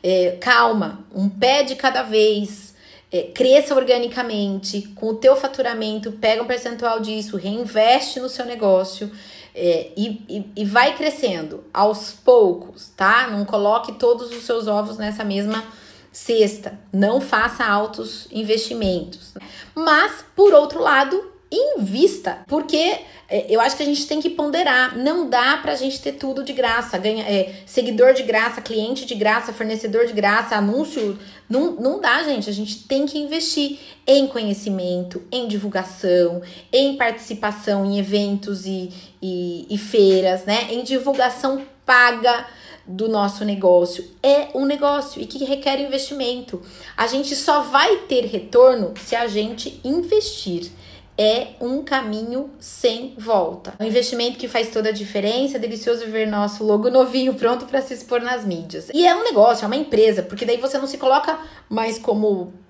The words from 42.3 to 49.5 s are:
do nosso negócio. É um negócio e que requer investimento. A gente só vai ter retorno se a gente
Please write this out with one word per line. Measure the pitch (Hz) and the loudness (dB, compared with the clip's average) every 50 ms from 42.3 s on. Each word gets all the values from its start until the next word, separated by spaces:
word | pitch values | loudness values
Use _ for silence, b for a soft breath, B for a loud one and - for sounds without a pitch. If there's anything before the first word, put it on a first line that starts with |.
| 240 233 - B B B B B B B B | 2 2 -2 B B B B B B B B
do | - 180 190 220 | -16 -8 -6 -2
nosso | 220 220 208 202 202 202 - 208 | -2 0 0 0 -2 -2 -4 -4
negócio. | 208 202 190 190 180 180 175 175 175 - - 175 - - - | -4 -4 2 4 6 6 6 6 2 -2 -8 -12 -14 -12 -2
É | - 269 277 285 285 294 - | 2 4 4 4 2 0 -4
um | 254 277 | -2 0
negócio | 277 294 277 285 285 285 294 269 277 - - | 0 0 2 2 2 2 0 -4 -8 -10 -12
e | - | -12
que | - - 269 277 | -10 -8 -8 -4
requer | 262 277 269 - 277 269 277 | -4 -4 -2 -2 -2 -2 -2
investimento. | 285 277 269 269 - - 285 285 262 240 247 247 240 - - 175 B B B B B B B | -2 -4 -4 -6 -6 -6 -6 -6 -4 -6 -6 -8 -10 -12 -12 -12 B B B B B B B
A | B 220 | B -2
gente | 240 247 269 285 277 285 | 0 0 -2 -4 -4 -4
só | 277 - - 294 294 | -4 0 2 2 2
vai | 294 262 254 277 311 440 415 | 2 2 2 4 4 4 2
ter | 359 - - 285 254 233 | 0 0 -2 0 0 0
retorno | 208 - 196 - - - 247 254 262 254 233 202 170 - - | 0 -6 -6 -8 2 6 8 8 8 8 4 -2 -4 -6 -10
se | - - - | -8 -4 -2
a | 233 240 | -2 -2
gente | 233 202 214 214 226 | -2 -2 -4 -4 -4